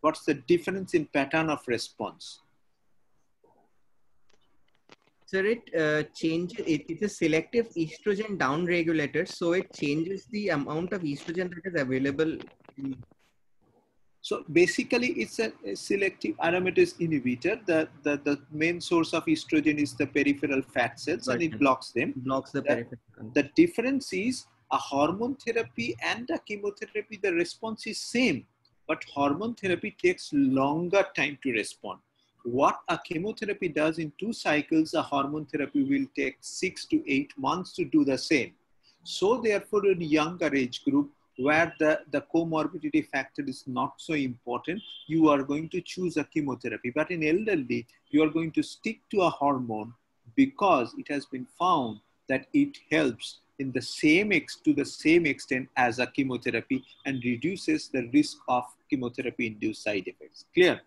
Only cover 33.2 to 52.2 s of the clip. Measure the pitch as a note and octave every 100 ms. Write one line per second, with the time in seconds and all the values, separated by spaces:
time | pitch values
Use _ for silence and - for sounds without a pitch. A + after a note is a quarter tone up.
33.2 | G3+ A3 G#3 G3 F3+ D3 D3+ D#3+ D#3 -
34.2 | G#3 A#3 F#3+ D3+ D3 D#3+ D#3 D#3+ C#3+ C#3
35.2 | C#3 D3+ D3+ D3+ C#3 D3 C3+ C#3 C3+ -
36.2 | C3+ - - - F#3 - - D#3 - C#3
37.2 | C#3 - C3+ E3 F3+ - D3+ D#3 C#3 C3
38.2 | - D3+ G2 _ _ _ _ _ - -
39.2 | F#3+ B3 A3+ G3+ G3 G3+ G3 F3+ D#3+ D3+
40.2 | D#3 F3 D#3+ C#3 B2 - - C#3 C#3+ _
41.2 | _ - C3+ D#3 E3 - D#3 D#3+ - C#3+
42.2 | - E3 E3+ D#3 D#3 E3+ D3+ D#3 C#3+ C3+
43.2 | C3 - C#3 B2+ - B2 C#3 - - D#3
44.2 | C3+ A#2+ - A#2+ - F#3+ - - - D#3+
45.2 | D#3 C#3+ C3+ D3 D#3+ F#3 - - F3+ D#3
46.2 | C#3 E3 C#3+ A#2+ B2 G#2+ B2 C3+ D#3 F3
47.2 | D3+ E3+ G#3+ F3+ B2 A#2+ A#2 _ _ D3
48.2 | D#3 D#3 E3 D#3 C#3+ - A3 A3 _ G#3+
49.2 | E3+ - C#3+ C3+ A#2+ A2 A#2 - _ _
50.2 | - - - - G3+ D#3 A2+ - B2 C#3+
51.2 | - C3 B2+ _ F3 E3+ B2 G#2+ _ _